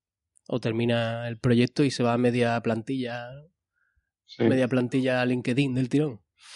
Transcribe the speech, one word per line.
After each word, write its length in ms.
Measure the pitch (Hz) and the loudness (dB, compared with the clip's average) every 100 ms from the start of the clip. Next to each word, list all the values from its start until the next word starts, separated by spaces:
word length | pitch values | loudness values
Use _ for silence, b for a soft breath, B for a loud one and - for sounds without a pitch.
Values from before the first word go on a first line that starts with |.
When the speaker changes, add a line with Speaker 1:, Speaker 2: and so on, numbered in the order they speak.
| _ _ _ _ - | _ _ _ _ -8
Speaker 1:
O 100 | 127 | -6
termina 720 | 120 113 120 117 117 117 120 | -4 -2 0 0 -2 -6 -8
el 100 | 117 | -2
proyecto 460 | 131 120 123 - | 2 4 4 2
y 80 | 143 | 0
se 100 | - | 2
va 100 | 120 | 0
a 40 | 120 | 2
media 420 | 123 120 117 117 | 2 2 2 0
plantilla, 680 | 113 110 110 135 120 120 120 139 156 _ _ _ _ _ _ _ _ | -2 -2 -4 -6 -6 -8 -12 -18 -20 _ _ _ _ _ _ _ _
Speaker 2:
Sí. 160 | - | 0
Speaker 1:
media 240 | 120 131 127 | 2 4 2
plantilla 580 | 131 123 135 131 127 | 0 0 0 0 0
LinkedIn 500 | 123 127 123 123 139 | 0 -2 -2 0 0
del 140 | 127 127 | 0 0
tirón. 320 | 143 151 113 _ _ B | 0 -2 -6 _ _ B